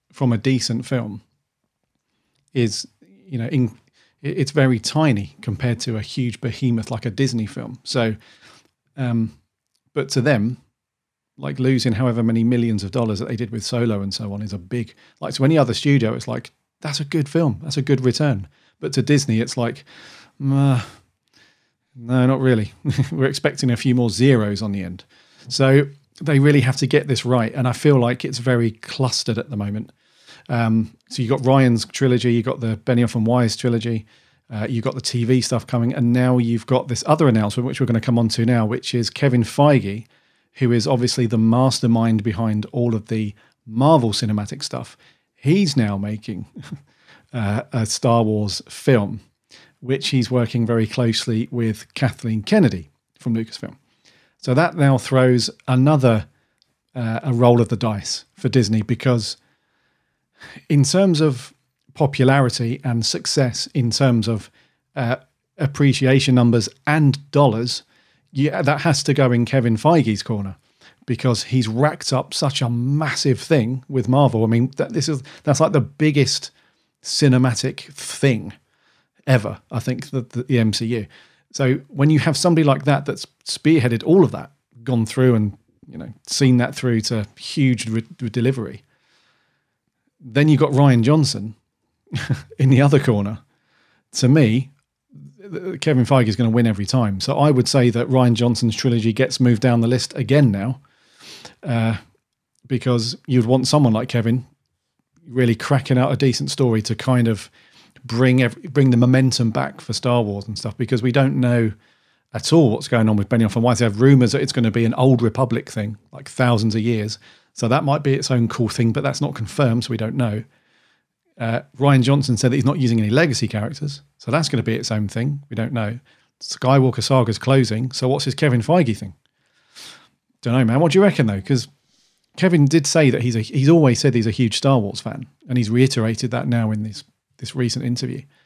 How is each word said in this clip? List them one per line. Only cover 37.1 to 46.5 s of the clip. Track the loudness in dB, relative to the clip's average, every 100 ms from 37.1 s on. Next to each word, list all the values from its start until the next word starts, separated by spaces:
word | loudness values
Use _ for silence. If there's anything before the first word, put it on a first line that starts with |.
| 2 4
announcement, | 2 0 -4 -6
which | -4
we're | -2
gonna | -2
come | 0 0
on | 0
to | 0 0
now, | 0 0
which | -4 -6
is | -6 -6
Kevin | -2 0 0
Feige, | 0 2 4 4 0 -8 -12 _ _ _ _
who | -4 0
is | 0 0
obviously | 0 0 -2 -2
the | 2
mastermind | 2 4 2 0 0 2 2 0
behind | -2 -4 -4 -4 -4
all | -4 -2 -2
of | -4
the | -6 -6 -10 _ _ -12
Marvel | -2 4 4 2
Cinematic | -2 -2 -4 -6 -10
stuff. | -10 -12 -14 -18 _ _ _ _
He's | 0 2 2 0
now | -2 -2
making, | -6 -8 -10 -12 -12